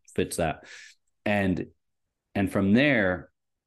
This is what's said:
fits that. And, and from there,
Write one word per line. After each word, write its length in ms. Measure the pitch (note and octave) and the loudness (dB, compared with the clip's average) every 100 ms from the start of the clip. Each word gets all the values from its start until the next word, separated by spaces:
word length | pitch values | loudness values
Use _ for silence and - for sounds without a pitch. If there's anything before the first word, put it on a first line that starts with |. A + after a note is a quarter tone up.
| - | -10
fits 220 | - F2+ - | -6 -4 -2
that. 300 | D#2+ - - - - - _ _ G#2+ | -4 -6 -12 -20 -20 -20 _ _ -2
And, 400 | G#2 F#2+ F2 - _ _ _ _ _ _ G2+ | 0 0 -2 -6 _ _ _ _ _ _ -4
and 160 | G2 | -2
from 220 | G#2 G2 | 0 2
there, 580 | A2 D3 B2 F#2+ F2+ - _ _ _ | 4 4 2 0 -2 -8 _ _ _